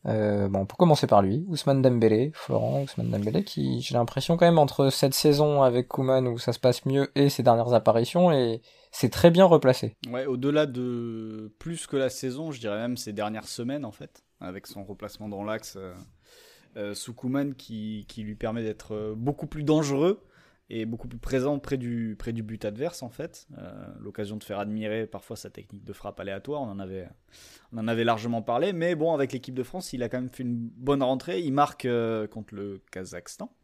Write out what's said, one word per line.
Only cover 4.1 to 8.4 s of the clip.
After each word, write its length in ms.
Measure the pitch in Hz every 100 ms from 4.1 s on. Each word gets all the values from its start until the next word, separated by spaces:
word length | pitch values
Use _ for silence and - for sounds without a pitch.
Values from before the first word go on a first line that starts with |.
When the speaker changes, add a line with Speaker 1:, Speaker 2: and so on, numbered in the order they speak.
| - - 165
Speaker 1:
quand 100 | 170
même, 120 | 170
entre 320 | 139 - 139
cette 240 | - 139
saison 480 | 131 151 143 151 147
avec 240 | 131 120 123
Koeman 400 | - 131 131 127
où 120 | 117
ça 140 | -
se 60 | 117
passe 260 | 127 120 -
mieux 240 | 135 139
et 140 | - 139
ses 140 | -
dernières 300 | 120 117 117
apparitions, 600 | 120 110 113 120 175 180
et 300 | 147